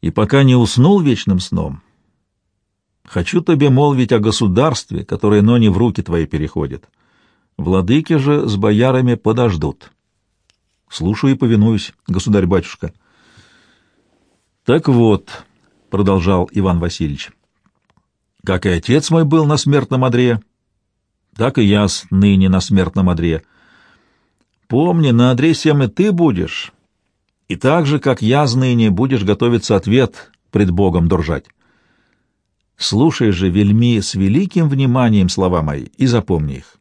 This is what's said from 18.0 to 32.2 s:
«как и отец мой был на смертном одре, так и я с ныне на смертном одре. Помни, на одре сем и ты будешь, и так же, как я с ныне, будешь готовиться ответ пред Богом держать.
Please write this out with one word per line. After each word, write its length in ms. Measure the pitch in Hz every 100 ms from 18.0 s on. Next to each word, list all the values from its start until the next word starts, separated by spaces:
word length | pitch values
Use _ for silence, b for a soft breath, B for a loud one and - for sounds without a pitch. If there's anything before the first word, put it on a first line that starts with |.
| _ _ _ _ -
«как 200 | 92 98
и 40 |
отец 400 | 87 - 135 -
мой 140 | 165
был 220 | 156 160 151
на 120 | 151
смертном 460 | - 143 - 131
одре, 380 | 127 120 123 113 - _ _ _ _ _ _ _ _ -
так 220 | 117 -
и 60 |
я 240 | 104 104 101
с 180 | - -
ныне 360 | 95 101 98 95
на 100 | 92
смертном 500 | - 98 90 98 92
одре. 340 | 85 85 78 b b b b b b b b b b _ _ _
Помни, 420 | 120 170 170 147
на 220 | 117 123
одре 240 | 127 156 151
сем 260 | 156 147
и 60 | 127
ты 240 | - 208
будешь, 600 | 175 165 92 80 - - _ _ _ _ _ _ _ _
и 80 | 90
так 320 | 127 165 143
же, 120 | 147
как 220 | 143 123
я 240 | 110 135 143
с 80 |
ныне, 380 | 120 131 120 110
будешь 320 | 92 131 131
готовиться 520 | 98 104 120 120 - 98
ответ 560 | - 120 120 - - _ _
пред 180 | 104 98
Богом 380 | 87 95 87 85
держать. 380 | 90 78 71 _ _ _ _ _ _ _ _